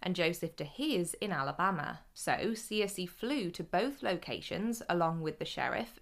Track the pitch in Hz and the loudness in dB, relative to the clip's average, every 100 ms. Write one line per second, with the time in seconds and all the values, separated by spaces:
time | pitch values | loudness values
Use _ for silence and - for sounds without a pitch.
0 | 185 180 165 170 - - 151 - 302 226 | -2 2 2 2 -4 -4 -8 -2 0 2
1 | 170 - 214 156 139 139 185 180 135 - | 0 -2 -2 0 0 2 2 2 -2 -6
2 | - - - 139 202 226 - 214 202 202 | -12 -4 0 2 2 -2 -2 0 0 0
3 | 180 - 226 294 180 - 170 180 247 285 | -6 -4 -2 0 0 -4 0 2 2 0
4 | - 180 - - 151 - 220 226 - 175 | 0 -2 -2 -6 -4 -2 0 -2 0 2
5 | 165 165 156 151 160 - 127 - 233 - | 2 2 -2 -4 -4 -2 -2 -2 -4 -6